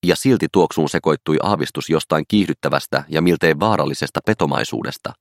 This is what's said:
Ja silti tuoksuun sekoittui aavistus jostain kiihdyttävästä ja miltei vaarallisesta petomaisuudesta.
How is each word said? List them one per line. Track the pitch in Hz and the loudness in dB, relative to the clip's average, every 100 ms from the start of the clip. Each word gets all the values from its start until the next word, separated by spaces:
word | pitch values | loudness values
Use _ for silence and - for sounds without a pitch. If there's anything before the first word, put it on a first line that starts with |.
| 87 | 2
Ja | 85 | 2
silti | 135 123 78 | 2 2 2
tuoksuun | 98 85 - 73 | 2 2 2 0
sekoittui | 85 82 76 - 78 | 0 0 -2 0 0
aavistus | 90 98 71 - - | 0 -2 -4 -8 -2
jostain | 78 - 78 76 | -2 0 -2 2
kiihdyttävästä | 104 87 76 78 69 - 67 73 | 0 0 -2 -2 -2 -2 -6 -2
ja | 78 | 0
miltei | 85 85 82 76 | 2 4 2 2
vaarallisesta | 104 98 71 71 71 - - | 0 0 -2 -4 -6 -4 -2
petomaisuudesta. | 107 76 69 57 - - - - - | 0 0 -2 -4 -6 -8 -10 -12 -14